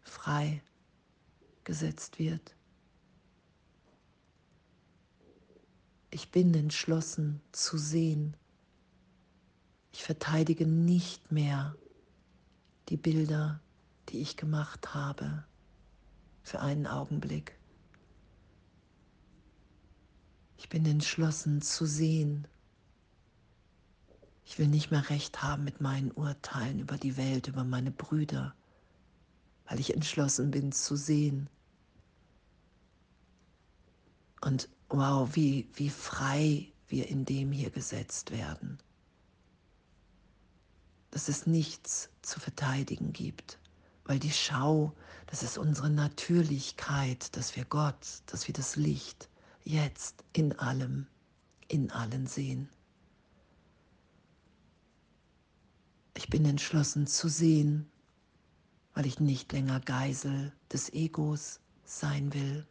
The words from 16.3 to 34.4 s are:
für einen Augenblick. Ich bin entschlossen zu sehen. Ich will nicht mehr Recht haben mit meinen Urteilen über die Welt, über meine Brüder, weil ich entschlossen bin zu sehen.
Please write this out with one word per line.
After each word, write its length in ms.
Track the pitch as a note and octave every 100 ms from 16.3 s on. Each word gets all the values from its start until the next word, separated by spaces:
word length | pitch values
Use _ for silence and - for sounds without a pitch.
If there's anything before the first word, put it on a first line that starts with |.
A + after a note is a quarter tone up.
| -
für 160 | - -
einen 260 | C#3+ D3 D3
Augenblick. 720 | C3+ C#3 D3 C#3+ D3+ - - - - - - - - - - - - _ _ _ _ _ _ - - - _ _ - _ - _ _ - - _ -
Ich 100 | -
bin 180 | E3 D#3
entschlossen 760 | D3+ D3+ - D#3+ D3+ D3+ D3
zu 240 | C#3+ - D#3+
sehen. 600 | D3 D#3+ D#3+ D3 D3 D3 - _ _ _ _ _ _ _ _ _ _ _ _ _ _ _ - - _
Ich 140 | - -
will 100 | D3+
nicht 220 | D3+ -
mehr 180 | D3+ C#3
Recht 340 | D3 - -
haben 220 | C#3+ D3
mit 160 | C#3+ -
meinen 320 | C#3 C3+ C3+
Urteilen 680 | - D3 C#3 - C#3 A#2+ C#3
über 200 | C3+ C#3
die 180 | C#3 C3
Welt, 320 | C3+ C3+ C3
über 160 | C3+
meine 260 | B2+ B2+ C3
Brüder, 640 | C3 - D3+ D3+ C3+ C3 - _ _ _ _ _ _ _ _ _ _ -
weil 140 | -
ich 140 | C#3
entschlossen 560 | - D3+ - C#3+ - C#3+
bin 200 | C#3 C#3
zu 260 | C3+ - C#3+
sehen. 520 | C#3+ D3+ D3 C#3 C#3+ _ _ _ _ _ _ _ _ _ _ _ _ _ _ _ _ _ _ _ _ _ _ _ _ _ _ _ _ -